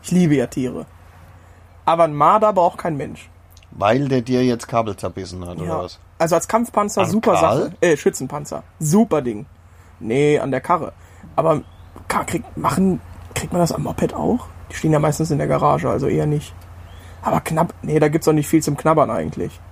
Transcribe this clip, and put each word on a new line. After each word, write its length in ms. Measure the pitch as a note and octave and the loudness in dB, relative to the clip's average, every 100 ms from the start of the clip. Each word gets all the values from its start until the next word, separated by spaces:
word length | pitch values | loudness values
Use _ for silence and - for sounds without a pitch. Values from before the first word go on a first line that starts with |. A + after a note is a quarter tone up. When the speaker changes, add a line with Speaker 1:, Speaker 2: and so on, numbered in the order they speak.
Speaker 1:
Ich 80 | - | 0
liebe 240 | F3+ F3 | 2 4
ja 120 | C#3+ A#2+ | 4 0
Tiere. 400 | - B2+ E2 - - - - - - - - - - | -4 -6 -6 -14 -20 -20 -20 -20 -20 -20 -20 -20 -6
Aber 200 | - E3 | 0 4
ein 100 | D#3+ | 2
Marder 380 | D3 D3+ G#3 G#3+ | 4 4 6 4
braucht 260 | F#3+ F3 - | 4 2 0
kein 180 | F#3 D3 | -6 -4
Mensch. 320 | D3+ - - - - - - | -8 -12 -18 -20 -20 -20 -20
Speaker 2:
Weil 380 | - G2+ A#2+ C#3+ | 0 2 2 2
der 140 | C3 | 0
dir 220 | A#2+ B2+ | 0 0
jetzt 220 | B2+ A#2 - | 2 0 -2
Kabel 300 | A#2 A2 F#2+ | -2 -2 -4
zerbissen 500 | F#2+ F2+ F#2 F#2 F2 | -8 -8 -12 -10 -12
hat, 120 | F2 | -8
Speaker 1:
Ja. 60 | |
Speaker 2:
oder 140 | F2+ - | -6 -6
was? 160 | F2+ - - - | -8 -14 -20 -4
Speaker 1:
Also 160 | E3 | 0
als 140 | E3+ - | 0 0
Kampfpanzer, 540 | A3+ A#3+ - G#3 - | -2 0 -2 -2 0
Speaker 2:
An 80 | - | 0
Speaker 1:
super 220 | G#3 A3+ | 2 2
Speaker 2:
Karl? 240 | A#2 E2+ A#2+ | 4 4 2
Speaker 1:
Sache. 140 | G3+ - | -2 0
Äh, 160 | F3+ D3+ | 2 4
Schützenpanzer. 680 | - - B2+ D3 D3 D2 - - | 2 -2 -8 -10 -10 -12 -12 -6
Super 440 | D#3 F#3+ A3+ D#3 | 2 4 4 2
Ding. 240 | B2 G#2 - - - - - - | -2 -8 -12 -20 -20 -20 -20 -14
Nee, 380 | G#2+ B2 D3 D3 | -2 2 4 2
an 120 | C#3 | 0
der 100 | B2+ | -4
Karre. 320 | - E3+ B2+ - - - - - | 0 -2 -2 -12 -20 -20 -8 -2
Aber 260 | D#3+ D#3 - - - - - | 0 0 -2 -20 -20 -20 -6
ka-, 160 | - | -4
krieg-, 200 | - E3+ - - | -4 -6 -8 -4
machen, 440 | - - F#3+ F3 - - - | -2 2 2 0 -6 -20 -10
kriegt 180 | - - | -8 -4
man 80 | F3+ | 0
das 120 | E3+ | 0
am 100 | - | 0
Moped 280 | D3 - D#3+ | -6 -2 -4
auch? 320 | - E3 A#3 - - - | -2 -2 -2 -4 -18 -16
Die 40 | |
stehen 180 | - D#3+ | -4 0
ja 60 | D3+ | 2
meistens 320 | D#3 C#3+ D#3+ | 2 0 -2
in 80 | C#3+ | -2
der 80 | D3+ | 0
Garage, 420 | D3 D3 C#3+ C3 | 2 2 2 0
also 180 | - C#3 | -2 0
eher 180 | D3+ D3+ | 0 0
nicht. 260 | D3 - - - - - - - - | -2 -4 -18 -20 -20 -20 -20 -20 -8
Aber 180 | - - | -2 -2
knapp, 340 | - D#3+ E3+ - | -2 -2 -2 -2
nee, 160 | - D3+ | -2 2
da 100 | D3+ | 2
gibt's 180 | D#3 - | 2 2
auch 60 | |
nicht 160 | D#3 D3+ | 2 2
viel 140 | D#3+ | 0
zum 140 | D3+ C#3+ | 0 -2
Knabbern 340 | D#3 D#3+ A#2+ | 0 2 2
eigentlich. 500 | A2+ D#2+ - F2 - - | 0 -4 -6 -8 -8 -20